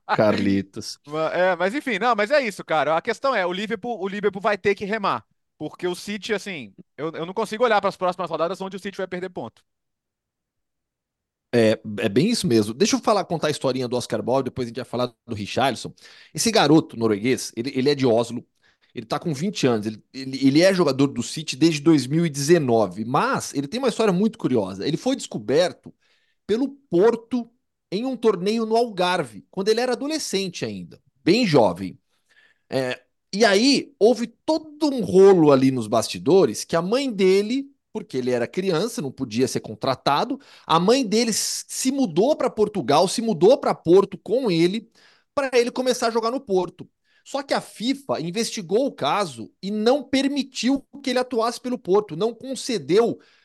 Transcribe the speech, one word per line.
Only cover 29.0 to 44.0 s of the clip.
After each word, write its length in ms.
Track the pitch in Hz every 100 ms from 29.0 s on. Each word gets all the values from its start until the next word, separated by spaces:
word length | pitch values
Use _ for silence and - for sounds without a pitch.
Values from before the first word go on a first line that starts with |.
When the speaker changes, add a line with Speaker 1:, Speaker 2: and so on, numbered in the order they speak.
| 180 180 131 107 -
Speaker 1:
quando 180 | - 196
ele 120 | 220
era 120 | 247
adolescente 720 | 233 277 311 - 190 190 - 123
ainda, 360 | 101 87 - _ _
bem 220 | - 214 240
jovem. 520 | 143 104 87 95 - _ _ _ _ _ _ _
É, 320 | 131 127 123 _ _ _
e 120 | 190 220
aí, 480 | 196 254 247 - _
houve 280 | 214 226 233 - -
todo 420 | 320 311 294 311
um 140 | 262
rolo 480 | 190 185 196 190 151
ali 200 | 139 131
nos 160 | 131 107
bastidores 760 | 120 - 95 95 190 151 104
que 120 | - 165
a 60 |
mãe 300 | 175 240 277
dele, 580 | 196 190 196 208 262 277 _ _
porque 260 | 220 - 131
ele 140 | 123
era 160 | 123 113
criança, 540 | - 190 160 220 -
não 100 | 143
podia 360 | - 131 107 127
ser 120 | 117
contratado, 800 | - 107 143 127 - 143 220 269 - - -
a 140 | 160
mãe 260 | 180 262 233
dele 260 | 214 233
s-, 340 | 202 - - -
se 240 | - 262
mudou 440 | 277 247 156 233 302
pra 140 | 254
Portugal, 580 | - 208 202 127 143 180
se 140 | -
mudou 360 | 226 175 180 285
pra 160 | 277 170
Porto 420 | - 185